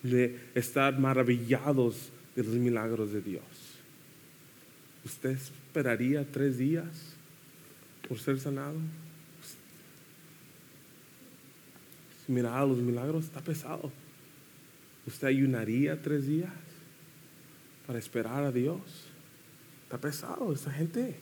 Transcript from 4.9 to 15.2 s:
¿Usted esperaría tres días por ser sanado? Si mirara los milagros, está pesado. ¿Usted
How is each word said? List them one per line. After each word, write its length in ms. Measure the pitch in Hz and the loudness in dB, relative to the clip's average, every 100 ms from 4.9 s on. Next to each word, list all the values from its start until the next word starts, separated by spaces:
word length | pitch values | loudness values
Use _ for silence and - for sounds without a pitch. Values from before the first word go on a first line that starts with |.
| - - | -16 -14
¿Usted 240 | - 131 | -4 -2
esperaría 1000 | 131 - - - 160 131 113 127 147 143 | -2 -6 -16 -6 -2 2 2 4 2 0
tres 280 | - 139 123 | 2 2 2
días 580 | 131 165 - - - - - - - - - - - - - | 2 0 -4 -12 -16 -20 -20 -20 -20 -20 -20 -20 -20 -18 -8
por 120 | 113 | -6
ser 180 | - 135 | -2 -2
sanado? 380 | 143 135 143 156 160 160 - - - - - - - - - - - - - - - - - - - - - - 254 - - - - - - - - - - | -2 -4 -4 -4 -6 -8 -16 -20 -20 -20 -20 -20 -20 -20 -20 -20 -20 -20 -20 -20 -20 -20 -20 -20 -20 -20 -20 -20 -20 -20 -20 -20 -20 -20 -20 -20 -20 -16 -2
Si 60 | |
mirara 320 | 127 120 123 139 | 0 2 2 2
los 140 | 123 | 4
milagros, 440 | 120 120 135 160 160 | 2 0 0 -2 -4
está 140 | - | -8
pesado. 520 | - 156 131 - 143 - - - - - - - - - - - - | -6 -6 -6 -8 -8 -12 -20 -20 -20 -20 -20 -20 -20 -20 -20 -14 -12
¿Usted 200 | - | -2